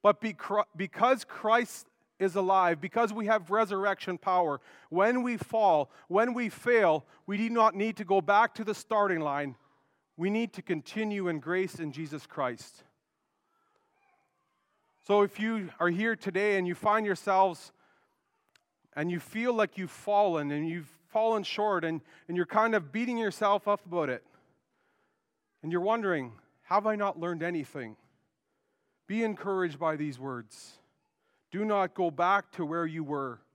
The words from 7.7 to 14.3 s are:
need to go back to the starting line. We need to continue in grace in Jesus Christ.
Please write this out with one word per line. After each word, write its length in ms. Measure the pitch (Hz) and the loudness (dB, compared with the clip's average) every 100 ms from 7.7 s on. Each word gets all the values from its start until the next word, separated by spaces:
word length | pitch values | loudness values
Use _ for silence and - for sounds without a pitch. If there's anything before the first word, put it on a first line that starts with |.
need 220 | 202 214 202 | 4 -4 -4
to 80 | |
go 160 | 185 196 | 2 2
back 340 | 170 202 226 | 4 4 4
to 100 | - | 0
the 100 | 214 | -6
starting 460 | 208 - 214 202 170 | -6 -2 0 2 0
line. 360 | 151 143 143 120 _ _ _ _ _ - | -2 -4 -6 -10 _ _ _ _ _ -6
We 120 | 180 | -2
need 240 | 214 233 | 0 -2
to 80 | - | -8
continue 680 | - 165 - 214 220 208 180 | -6 -6 -6 -6 -4 -2 -4
in 120 | 160 | -4
grace 380 | 135 180 190 - | -4 -2 -2 -6
in 140 | 156 | -10
Jesus 340 | 139 156 147 - | -8 -10 -10 -12
Christ. 580 | - 131 117 - - _ _ _ _ _ _ _ _ _ _ _ _ _ _ _ | -4 -4 -4 -14 -20 _ _ _ _ _ _ _ _ _ _ _ _ _ _ _